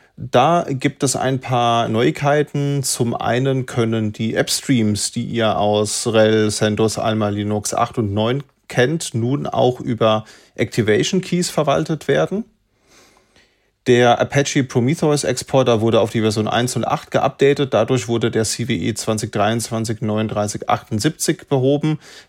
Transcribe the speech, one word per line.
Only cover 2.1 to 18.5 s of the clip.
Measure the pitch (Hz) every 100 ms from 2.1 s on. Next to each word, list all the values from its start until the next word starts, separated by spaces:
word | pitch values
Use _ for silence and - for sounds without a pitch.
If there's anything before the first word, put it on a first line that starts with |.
| 156 143 147 147 147 143 143
Zum | 131 - 120
einen | - - 120 135 131 127
können | 120 113 113 107
die | 107 110
App-Streams, | - - - - 123 107 104 -
die | -
ihr | 117 117 110 90
aus | 104 104 104 - 120
rel, | 110 110 110 107
centos, | - 107 104 110 -
Alma | 113 110 104
Linux | 101 104 104 -
acht | - 117 -
und | 101
neun | 104 110 139 - _ -
kennt, | - 127 165 -
nun | 117 120 143 -
auch | 120 123 123
über | 131 113 113 107 - - _
Activation | - 117 - 107 104 - 185
Keys | - 175 170
verwaltet | - 143 160 160 156 -
werden. | 147 160 196 - _ _ _ _ _ _ _ _ _ _ _ _ _ -
Der | 120 123 -
Apache | 113 143 139 151
Prometheus | 131 127 123 170 156 147
Exporter | - 127 - 135 123 113
wurde | 113 107
auf | 110
die | 120
Version | 110 110 104
eins | 110 123 120
und |
acht | - 147 -
geupdatet. | - - - 139 143 139
Dadurch | 107 107 131 107
wurde | 117 117
der | 113
C | 110